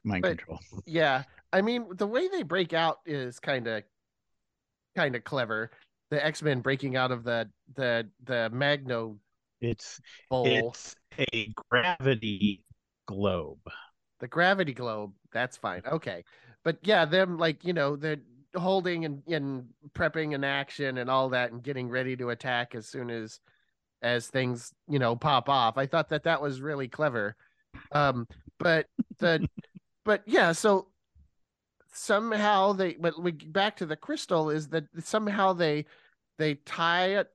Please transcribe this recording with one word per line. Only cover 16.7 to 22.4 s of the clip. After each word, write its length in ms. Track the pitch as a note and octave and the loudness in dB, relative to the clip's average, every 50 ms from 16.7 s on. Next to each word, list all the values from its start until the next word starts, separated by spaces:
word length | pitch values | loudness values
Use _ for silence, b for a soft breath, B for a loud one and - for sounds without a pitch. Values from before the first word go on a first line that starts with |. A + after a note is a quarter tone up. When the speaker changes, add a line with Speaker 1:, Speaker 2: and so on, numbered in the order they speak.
| D#3+ - | -2 -2
Speaker 2:
yeah, 220 | - G3+ G#3+ F3+ E3 | 2 4 4 4 4
them, 340 | D3+ E3 F#3 F#3+ F#3 F3 D#3+ | 4 4 2 4 2 0 0
like, 260 | E3+ E3 D3+ - - | 0 0 0 -2 -4
you 80 | F3 | -2
know, 220 | F3+ E3 C#3+ C#3 D3 | 0 2 2 0 0
they're 280 | C#3 D3 D#3 D3+ D3 - - _ - _ _ - | -2 -4 -4 -4 -6 -8 -20 _ -20 _ _ -6
holding 480 | F3+ F3 F3+ F#3+ F#3+ F3 F3+ F3 E3 E3 | -2 0 2 2 2 2 0 -2 -2 -4
and, 180 | D#3 C#3+ C#3 C#3+ D#3+ | -4 -6 -8 -4 -4
and 400 | E3 D3+ C#3+ C#3 C3+ B2+ B2 A#2 - _ _ D3 _ | -2 -2 -2 -4 -6 -6 -10 -14 -20 _ _ -16 _
prepping 400 | - F3+ D#3 - D#3+ D#3 D3+ D3 | -2 -2 0 0 -2 -2 -2 -2
an 80 | C#3 | -2
action 560 | C#3 C#3 C#3 C#3 C#3+ - - - C#3+ C3+ B2+ B2+ | 0 0 0 -2 -2 -6 -6 -4 -4 -4 -2 -4
and 100 | A#2+ B2+ | -2 2
all 200 | C3 C3 C3+ C3 | 2 2 2 2
that 240 | B2+ B2 B2 A#2+ | 2 0 0 0
and 100 | A2+ A#2+ | -4 -8
getting 260 | A#2+ C#3 C#3+ C3 B2 A#2+ | -8 -6 -6 -4 -4 -2
ready 280 | A#2+ B2+ B2+ C3 C3 | -2 -2 -2 -2 -4
to 140 | B2 B2 A#2+ | -4 -4 -4
attack 440 | A#2+ - | -4 -4